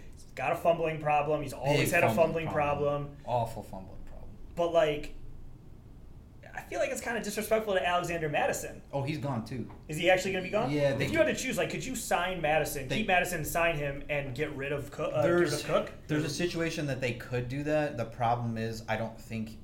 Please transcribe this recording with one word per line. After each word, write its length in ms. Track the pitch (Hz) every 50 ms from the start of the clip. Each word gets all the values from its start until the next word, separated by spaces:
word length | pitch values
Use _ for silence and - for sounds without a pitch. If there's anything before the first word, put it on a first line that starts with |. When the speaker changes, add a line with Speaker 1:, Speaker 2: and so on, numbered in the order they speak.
| - - -
Speaker 1:
He's 120 | - - - -
got 160 | - 127 147
a 40 | 170
fumbling 460 | - - 170 170 165 165 160 156 151
problem. 400 | 156 151 147 147 143 156 151 151
He's 120 | 143 - -
always 320 | - 123 143 147 135 135 -
Speaker 2:
Big 20 | 170
Speaker 1:
had 80 | 170 -
a 40 | - -
Speaker 2:
fumbling 320 | 170 160 156 156 165 160
Speaker 1:
fumbling 20 | 143 -
Speaker 2:
problem. 500 | 151 147 147 143 147 147 143 143 143 143
Speaker 1:
problem. 120 | - - - -
Speaker 2:
Awful 380 | 117 123 120 113 - - 107 -
fumbling 340 | - 98 95 92 92 98 - -
problem. 240 | - - - - - - - - - -
Speaker 1:
But, 180 | 175 170 170 165
like, 420 | 165 160 151 147 147 - - - - - - - - - - - - - - - - - - - - - - - - - - - - - -
I 100 | - -
feel 180 | - - 349 339
like 100 | 294 269
it's 80 | 254 214
kinda 200 | - 233 240 214
disrespectful 520 | 180 202 - 220 208 - 220 220 220 208 190
to 120 | 185 170
Alexander 400 | 175 175 175 - 165 170 165 156
Mattison. 540 | 147 143 185 269 285 - - - 139 - - - -
Speaker 2:
Oh, 100 | 139 139
he's 160 | 127 139 160
gone 280 | 139 120 139 131 113 107
too. 240 | - 135 120 - - - - -
Speaker 1:
Is 100 | - 151
he 120 | 160 175 180
actually 240 | 185 185 - 190 185
gonna 100 | 180 175
be 60 | -
gone? 200 | - - - 139
Speaker 2:
Yeah, 180 | 147 147 143 139
Speaker 1:
If 80 | 123 123
Speaker 2:
they 80 | 143
Speaker 1:
you 100 | - 214
had 100 | 320 311
to 80 | 254 214
choose, 220 | - 247 262 220
like, 120 | 185 160 151
could 160 | 175 156 -
you 100 | 262 247
sign 460 | - - - 196 175 175 185 185 175
Madison, 460 | 151 147 156 156 147 - - 143 127
Speaker 2:
they 100 | 123 143 208
Speaker 1:
keep 80 | 214
Madison, 380 | 190 185 180 175 180 180 160 147
sign 320 | - 165 170 170 170 156
him, 260 | 147 147 143 139 143 - -
and 260 | 147 143 135 131 120
get 180 | 147 151 151 139
rid 160 | 131 135 143 147
of 180 | 139 - -
Cook? 200 | - - 156 185 -
Uh, 80 | 156
Speaker 2:
There's, 400 | - 170 175 175 170 143 143 -
Speaker 1:
get 80 | - 151
rid 80 | 170
of 80 | 214 -
Cook? 80 | - - - -
Speaker 2:
there's 180 | - 156 151 160
a 40 | 151
situation 560 | - - 175 175 170 165 165 160 160 165 151
that 120 | 139 127 123
they 120 | 131 120 113
could 340 | - - - 127 123 123
do 160 | 120 135 143 143
that. 340 | 151 151 151 147 147 120
The 80 | 117 113
problem 520 | 113 - - 120 117 120 120 120 117 113
is, 260 | 113 113 113 110 110 - -
I 80 | 110
don't 200 | 107 113 110 - -
think 380 | - - 113 110 107 - - -